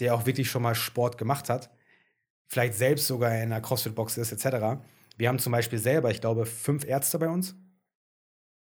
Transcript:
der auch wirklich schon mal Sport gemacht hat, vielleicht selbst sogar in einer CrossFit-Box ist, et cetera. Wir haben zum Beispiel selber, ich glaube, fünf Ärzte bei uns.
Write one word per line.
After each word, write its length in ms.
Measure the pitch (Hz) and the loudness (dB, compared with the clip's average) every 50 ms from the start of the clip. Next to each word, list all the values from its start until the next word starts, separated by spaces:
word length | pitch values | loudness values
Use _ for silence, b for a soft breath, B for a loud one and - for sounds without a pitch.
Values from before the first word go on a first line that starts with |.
der 140 | 123 120 117 | 0 2 2
auch 120 | 107 110 | 2 2
wirklich 240 | 131 123 135 127 - | 0 0 0 -2 -2
schon 120 | - 127 120 | -2 0 0
mal 120 | 117 113 | 0 0
Sport 420 | 117 - - - 123 120 120 - | 0 -2 -2 0 0 0 0 0
gemacht 320 | - 113 113 143 143 - - | -2 -2 0 0 -2 0 -2
hat, 220 | 123 127 - - b b b b b b b b b b b b _ _ _ _ | -2 -2 -2 -8 b b b b b b b b b b b b _ _ _ _
vielleicht 260 | - 127 123 120 107 | 0 0 0 0 2
selbst 320 | 101 123 135 156 147 - | 2 4 4 4 2 0
sogar 260 | - 131 117 120 117 113 | -2 0 0 2 2 2
in 60 | 113 113 | 0 0
einer 180 | 113 113 113 | -2 -2 -4
CrossFit-Box 580 | 113 - 131 113 - 113 110 - 110 107 - 120 | -2 -2 -2 -2 -2 -4 -4 -4 -4 -4 -2 -4
ist, 140 | 117 113 113 | -4 -4 -4
et 80 | 107 | -2
cetera. 420 | - 135 127 117 107 110 110 - B B B B B B B | -2 -2 0 0 0 0 -2 -2 B B B B B B B
Wir 120 | - 113 120 | 0 0 2
haben 100 | 131 127 | 2 2
zum 140 | - 123 120 | 0 2 2
Beispiel 260 | 120 117 - 120 110 | 2 2 0 -2 0
selber, 320 | 104 123 143 160 127 117 | 2 2 2 4 2 2
ich 100 | 107 - | 0 0
glaube, 260 | - 113 113 113 110 | 0 0 0 0 0
fünf 380 | - - - - - 147 143 143 | -2 -4 -4 -2 0 0 0 0
Ärzte 340 | - 127 139 - - - 160 | 0 0 0 0 0 0 0
bei 80 | 165 165 | 0 0
uns. 260 | 170 180 185 - - - - - _ _ _ _ _ _ _ _ _ _ _ _ _ _ _ _ _ _ _ _ _ | 0 -2 -2 -4 -8 -14 -20 -20 _ _ _ _ _ _ _ _ _ _ _ _ _ _ _ _ _ _ _ _ _